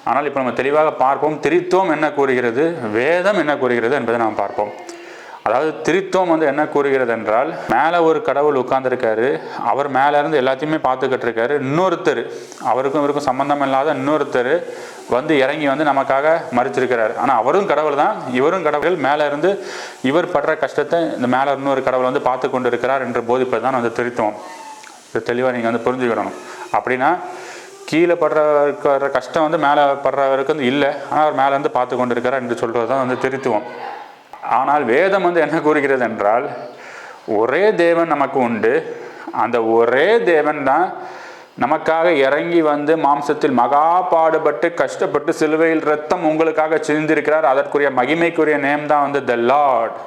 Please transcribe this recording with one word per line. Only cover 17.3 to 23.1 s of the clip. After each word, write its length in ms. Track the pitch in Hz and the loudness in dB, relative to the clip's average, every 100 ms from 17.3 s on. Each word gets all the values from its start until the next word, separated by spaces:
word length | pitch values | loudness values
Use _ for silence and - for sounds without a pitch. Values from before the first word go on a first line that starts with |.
அவரும் 320 | 127 113 175 190 | 2 4 2 2
கடவுள் 300 | 147 151 143 | 0 0 2
தான், 200 | 170 202 143 | 0 0 -4
இவரும் 320 | 127 139 185 | 0 0 2
கடவுள். 320 | 156 147 147 180 | 0 0 0 0
மேல 300 | 131 147 147 | 0 2 0
இருந்து 380 | 143 165 196 - - - - | 0 0 -2 -6 -12 -14 -6
இவர் 300 | 131 151 170 | 0 0 2
படுற 260 | 147 143 156 | 0 0 -2
கஷ்டத்தை 420 | 135 - 143 170 160 - | -2 -2 0 0 -2 -2
இந்த 120 | 123 | 0
மேல 240 | 127 139 | 2 2
இன்னொரு 320 | 135 139 135 | 0 0 0
கடவுள் 220 | 127 127 127 | 0 0 0
வந்து 160 | 143 | 0
பார்த்து 280 | 127 127 139 | -2 -2 -2
கொண்டிருக்கிறார் 520 | 127 123 120 123 135 | -2 -2 -2 -2 -2
என்று 200 | 123 | -2